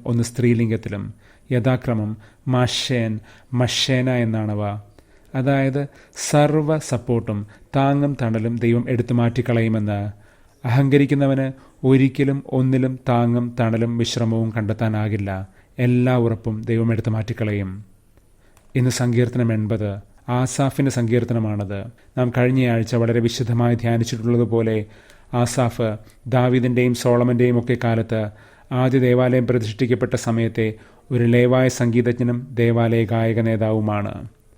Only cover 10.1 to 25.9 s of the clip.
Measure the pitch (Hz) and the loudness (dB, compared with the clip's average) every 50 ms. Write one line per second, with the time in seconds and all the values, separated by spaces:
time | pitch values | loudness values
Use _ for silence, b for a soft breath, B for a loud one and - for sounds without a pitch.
10.1 | 104 b b b b b b b b _ - 123 117 139 139 135 139 143 143 131 | -8 b b b b b b b b _ -4 0 2 2 4 4 4 4 4 4
11.1 | 147 139 139 135 135 135 135 131 131 B B B B B - 131 135 131 135 135 | 2 2 2 2 2 0 -2 -4 -6 B B B B B 2 4 4 6 4 2
12.1 | 131 - 139 135 135 139 - - 135 131 131 131 131 127 131 131 131 127 - - | 2 0 0 0 0 -2 -4 -4 -2 0 2 2 2 2 0 0 -2 -4 -2 0
13.1 | 120 120 120 120 120 120 120 120 120 - 117 113 113 113 117 117 117 117 117 - | 0 2 2 2 2 0 -2 -2 -2 -2 0 0 0 0 0 0 0 -2 -2 -2
14.1 | - 120 120 113 113 117 113 113 107 113 104 101 110 - 113 110 107 107 107 107 | -2 -2 -2 0 0 0 -2 -2 -2 -4 -4 -4 -2 -2 -2 -2 -2 -2 -2 -2
15.1 | 107 107 101 98 95 95 98 b b b b b b - 123 123 123 123 123 127 | -2 -2 -2 -4 -4 -6 -8 b b b b b b -2 0 2 2 2 2 2
16.1 | 127 123 117 117 113 104 - 117 107 107 113 - 113 113 117 117 113 107 - 117 | 2 2 2 0 0 -2 -4 -6 -6 -4 -4 -2 0 0 2 0 0 0 -2 -2
17.1 | 107 110 104 110 117 - 113 104 104 101 98 95 95 104 107 - - _ _ _ | -2 -2 -4 -6 -6 -4 -4 -2 -2 -4 -4 -6 -8 -12 -16 -20 -20 _ _ _
18.1 | _ _ _ _ _ b b b b b b b - 131 123 127 120 - 123 123 | _ _ _ _ _ b b b b b b b -2 0 0 0 0 0 -2 0
19.1 | 117 120 123 117 - 127 117 117 113 110 107 101 110 110 107 101 98 104 - - | 2 2 0 0 0 0 0 0 0 0 -2 -2 -2 -2 -4 -4 -6 -8 -12 -18
20.1 | - - - - 123 123 131 127 - - 139 135 - - 139 135 - 123 117 110 | -20 -16 -8 -4 -2 -2 -2 -2 -2 -2 -2 -2 0 0 -2 0 0 -2 0 0
21.1 | 120 120 117 117 120 117 110 107 104 104 101 95 101 98 95 120 - b b b | 0 0 0 0 -2 -2 -2 -2 -4 -4 -6 -6 -8 -10 -10 -12 -16 b b b
22.1 | _ 131 127 123 117 123 123 127 131 131 127 120 117 113 110 - 127 117 117 113 | _ -2 -2 0 2 2 2 2 2 2 2 2 0 0 0 0 0 0 2 2
23.1 | 113 120 113 117 - - 123 123 117 117 120 120 120 117 - 117 117 117 117 - | 2 2 0 0 -2 -2 -4 -2 0 0 2 2 0 0 0 0 0 0 0 -2
24.1 | 131 110 110 120 120 120 120 104 113 113 113 113 110 107 104 b b b b b | -4 -4 -2 0 2 2 2 2 0 0 0 0 0 -2 -4 b b b b b
25.1 | b b b b - 123 123 120 - 135 123 117 - - 120 110 | b b b b -2 -2 0 0 0 0 -2 -2 -2 -2 -4 -4